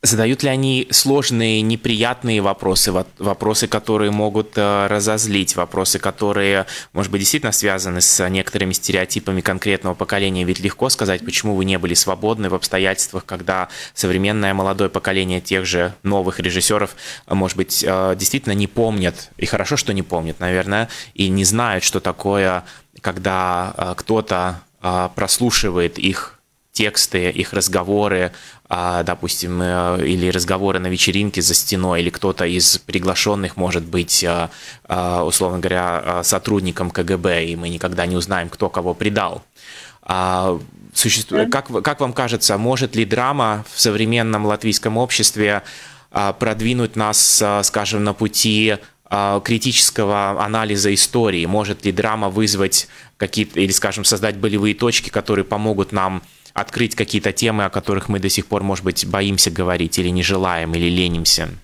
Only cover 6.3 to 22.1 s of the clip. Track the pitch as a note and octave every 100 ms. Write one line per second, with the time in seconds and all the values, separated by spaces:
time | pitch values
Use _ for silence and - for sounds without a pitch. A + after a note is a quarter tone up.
6.3 | G2+ G2 G2 F#2+ - - - G2 G2 G2
7.3 | D3+ A#2+ G2+ G#2 F#2+ F#2 F2+ F2+ - F#2
8.3 | F#2+ F#2 G#2 F#2+ F#2 - F#2 F#2 - G2
9.3 | F#2 F2 F#2 G#2+ F#2+ F#2+ F2+ F#2 G2+ G2
10.3 | F#2 F2+ F#2 F#2+ - C3 - G2 F#2 -
11.3 | - G#2+ G2 F#2+ F#2+ F2 E2+ - F#2 G#2
12.3 | A2 G2 F2+ - F#2+ F#2+ F#2+ - F#2+ -
13.3 | F#2 F2+ F#2+ F2+ - - - G2 F#2 G2
14.3 | G#2+ G2+ G2 F#2+ G2 G2 F#2+ F#2 F#2+ F#2
15.3 | F2+ F2 F#2+ F#2 F2 F2+ F2+ F#2+ G2+ F#2
16.3 | - F2 F2+ F2 G#2 G2 - - - -
17.3 | G2 F#2 F#2 F#2 - - F#2 F#2+ F#2 F#2+
18.3 | C#3 B2+ G2+ G2 - A2+ G#2 F2+ - -
19.3 | - G2 A2 F#2+ C#3+ - G2 F2 F2 D#2+
20.3 | D#2 F2+ F#2 F#2+ G2+ A2+ - - - F#2+
21.3 | F#2 F#2+ G#2+ A#2+ F#2+ - F#2+ F#2